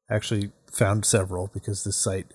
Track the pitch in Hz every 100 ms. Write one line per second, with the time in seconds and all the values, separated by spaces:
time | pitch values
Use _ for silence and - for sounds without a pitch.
0 | - 107 - 107 101 - - - 101 104
1 | 101 110 92 90 101 - - 98 - 98
2 | - 95 -